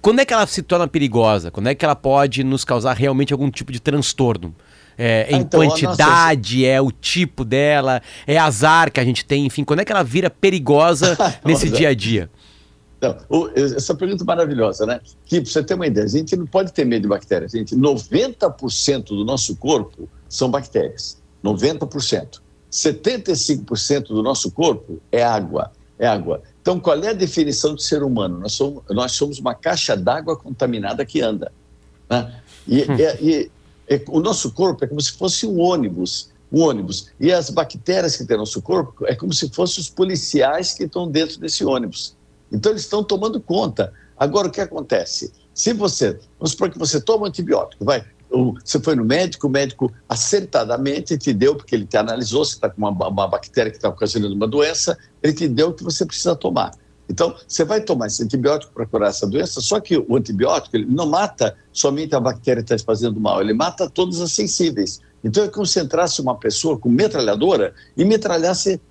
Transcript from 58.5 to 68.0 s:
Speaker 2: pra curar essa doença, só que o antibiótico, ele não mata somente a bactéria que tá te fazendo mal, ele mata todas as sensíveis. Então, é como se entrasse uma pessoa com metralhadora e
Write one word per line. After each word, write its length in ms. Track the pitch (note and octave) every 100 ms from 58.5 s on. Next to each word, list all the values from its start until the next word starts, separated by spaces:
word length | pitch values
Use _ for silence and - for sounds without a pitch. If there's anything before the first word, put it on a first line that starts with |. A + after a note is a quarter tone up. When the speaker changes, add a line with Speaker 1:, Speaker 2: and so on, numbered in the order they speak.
| D3+ -
Speaker 2:
pra 140 | - A2
curar 240 | A2 G#2
essa 160 | - G2+
doença, 340 | B2 F3 -
só 180 | B2 G#3
que 180 | G#3 D#3+
o 180 | - C3+
antibiótico, 600 | G#2+ G2 A#2 E3+ - A2+
ele 80 | G#2
não 200 | C#3 D#3+
mata 480 | E3+ G#3 - A2 - _
somente 420 | - C#3 C#3 D#3 C#3
a 40 |
bactéria 420 | B2 A#2 - A#2+
que 60 | A2+
tá 60 | A2
te 60 |
fazendo 360 | - G#2+ A#2 G#2+
mal, 220 | G#2 F#2
ele 120 | G2+
mata 360 | A2 E3 - F3
todas 320 | - F3+ E3+
as 100 | F3
sensíveis. 720 | - G#3 - E3+ A#2 F#2 - _ _
Então, 200 | A2+ C#3+
é 40 | G#3
como 160 | G#3 F#3+
se 140 | F#3
entrasse 420 | C#3+ D#3+ F3 -
uma 140 | C3 A#2
pessoa 420 | A2+ G#2 D#3+ C3
com 100 | B2
metralhadora 840 | A#2+ G#3 D#3 A2+ G#2 E3 E3 F#2+ - -
e 80 | -